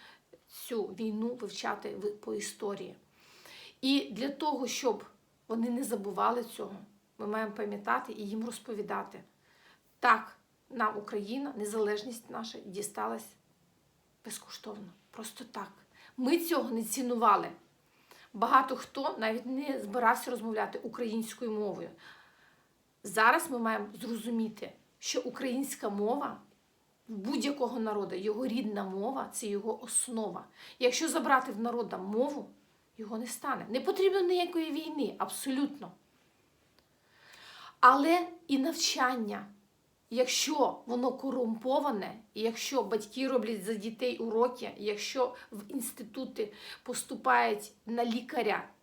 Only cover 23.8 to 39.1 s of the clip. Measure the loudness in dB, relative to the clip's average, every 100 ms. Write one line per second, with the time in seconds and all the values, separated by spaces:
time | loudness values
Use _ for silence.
23.8 | -4 -8 -6 -6 -2 -2 -2 -4 -12 -14
24.8 | _ _ -4 -2 -4 -4 -2 0 -2 -2
25.8 | -4 0 2 2 -2 -6 -16 _ _ _
26.8 | _ _ -12 -6 -2 0 0 0 0 0
27.8 | -2 0 -2 -2 -2 -2 0 0 -2 -2
28.8 | -4 -2 -2 -4 -6 -6 -4 -2 -2 -4
29.8 | -2 -2 -2 -2 -4 -6 -12 -18 -18 2
30.8 | 2 4 0 2 4 4 4 -4 -2 -2
31.8 | -4 -4 -2 2 2 0 -10 -16 _ _
32.8 | _ -14 -8 -6 -6 -6 -4 -4 -2 -2
33.8 | 0 6 6 6 4 4 2 0 -2 -2
34.8 | -4 -2 -2 -2 -4 -4 -2 0 0 -2
35.8 | -12 -16 _ _ _ _ _ _ _ _
36.8 | _ _ _ _ -20 -20 -20 -18 -16 8
37.8 | 10 10 8 6 4 -6 0 2 2 0
38.8 | 0 2 2